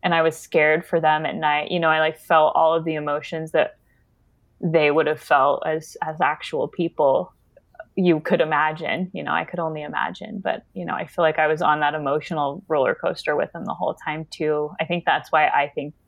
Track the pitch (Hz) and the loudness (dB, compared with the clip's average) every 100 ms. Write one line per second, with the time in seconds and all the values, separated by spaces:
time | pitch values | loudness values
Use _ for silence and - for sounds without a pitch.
0 | 180 165 165 160 - 165 151 156 - 170 | 0 2 2 0 -2 2 4 2 0 0
1 | 156 156 156 - 156 147 151 175 165 156 | 2 2 -2 -2 0 0 -2 0 2 2
2 | 156 156 - 165 156 - 160 165 165 156 | 0 -2 2 4 6 4 4 2 0 -4
3 | 151 147 - 165 160 160 - - _ _ | -4 -6 -6 -8 -2 0 0 -4 _ _
4 | _ _ _ _ _ _ 170 160 147 147 | _ _ _ _ _ _ 0 4 4 4
5 | 147 151 - 147 135 139 160 156 160 - | 2 -2 2 4 4 2 -2 -4 -6 -8
6 | 151 160 147 156 - 151 147 - 170 - | -8 -2 -2 -2 -6 -4 -4 -2 -4 2
7 | 143 135 180 _ _ _ _ _ - - | 2 2 0 _ _ _ _ _ -12 0
8 | 180 156 - 170 156 151 156 156 165 139 | 2 2 2 0 2 2 0 -2 -4 -4
9 | 185 175 147 160 170 175 160 156 151 - | -4 -6 -4 -2 -2 -6 -6 -6 -6 -4
10 | - - - 196 185 - _ 196 170 - | -4 -6 -12 -6 -4 -4 _ -12 -6 -6
11 | - - 165 156 156 156 151 151 147 151 | -6 0 0 2 0 2 2 2 0 -2
12 | 143 151 147 160 143 139 - 156 127 - | -2 -2 -2 -4 -4 -4 -2 0 2 0
13 | - - - 147 - 170 180 - 180 - | -2 -4 -2 -2 -2 -6 -10 -4 -4 -6
14 | - 156 160 - 156 151 151 180 160 175 | -8 -8 -10 -6 -2 -2 -4 -6 -4 -2
15 | 165 143 - 156 151 135 143 - 143 - | 0 -2 0 2 2 2 -2 -4 -8 -12